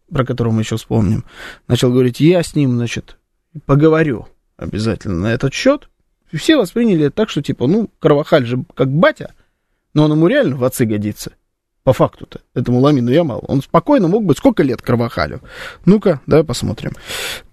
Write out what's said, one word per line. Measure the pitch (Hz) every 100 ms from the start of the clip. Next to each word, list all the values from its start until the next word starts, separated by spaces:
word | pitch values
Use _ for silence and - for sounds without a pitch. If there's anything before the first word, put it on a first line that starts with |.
| -
про | 151 127
которого | 123 117
мы | 110
ещё | 110 117
вспомним, | - 117 101 110 - - - - -
начал | 120 127
говорить, | 123 127 120
«я | 151 180
с | 160 151
ним, | 135 120
значит, | 117 - - - _ _ _ 151 -
поговорю | 139 156 156 156 104 - _ _ -
обязательно | - 98 110 92 107 85
на | 107
этот | 117 139
счёт». | - 262 285 - _ _ _ _
И | 160
все | - 311
восприняли | 185 - 233 170 143
это | -
так, | 220
что | -
типа, | 143 131 127
«Ну, | 214 208 _
Карвахаль | 156 143 151 160 117
же | 127 - -
как | 135
батя». | 143 285 - - _ _ _ _ _ _
Но | 147 151
он |
ему | 151 165
реально | 285 208 123
в |
отцы | 127 - 120
годится. | 107 107 - - _ _ _ _ _
По | -
факту-то, | 123 147 - - - _
этому | - 120 123
Ламину | 143 143 120
Ямалу. | 143 170 101 -
Он | 139
спокойно | - 170 - 285 165
мог | 208 196
быть | -
сколько | 269 220
лет | 143 110
Карвахалю? | - 120 117 - 76 - - - - - -
Ну-ка, | 208 202 147 -
давай | 147
посмотрим. | 160 - 98 - - - - - - - -